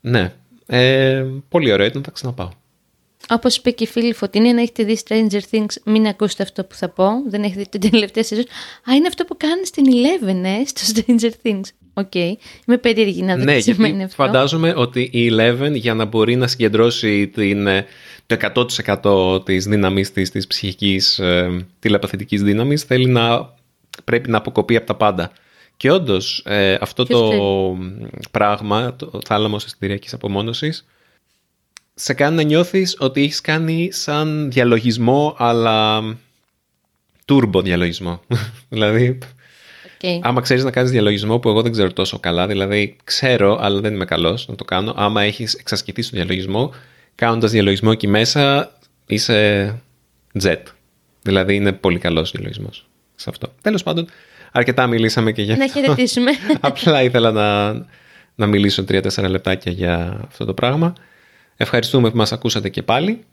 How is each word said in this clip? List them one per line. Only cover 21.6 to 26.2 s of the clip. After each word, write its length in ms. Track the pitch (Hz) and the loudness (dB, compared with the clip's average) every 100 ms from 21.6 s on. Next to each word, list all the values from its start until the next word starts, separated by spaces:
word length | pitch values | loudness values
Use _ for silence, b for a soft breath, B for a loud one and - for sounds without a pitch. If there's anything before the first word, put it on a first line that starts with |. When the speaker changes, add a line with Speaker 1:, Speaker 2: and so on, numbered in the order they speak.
| 92 _ | -8 _
Speaker 1:
τηλεπαθητικής 640 | 110 101 98 98 104 104 | 0 0 0 -8 -4 0
δύναμης, 400 | 101 104 131 147 | 2 2 0 -2
θέλει 220 | - 127 127 | 0 0 2
να, 480 | 123 117 120 123 _ _ _ _ - | 2 2 0 -4 _ _ _ _ -14
πρέπει 260 | - 117 123 | -2 -2 0
να 80 | 110 | -2
αποκοπεί 380 | 117 110 101 113 | 0 -2 2 0
από 100 | - | 0
τα 100 | 98 | 0
πάντα. 360 | 107 92 87 b b b b _ | 0 0 -6 b b b b _
Και 100 | 127 | 0
όντως, 520 | 185 139 95 | 2 0 -2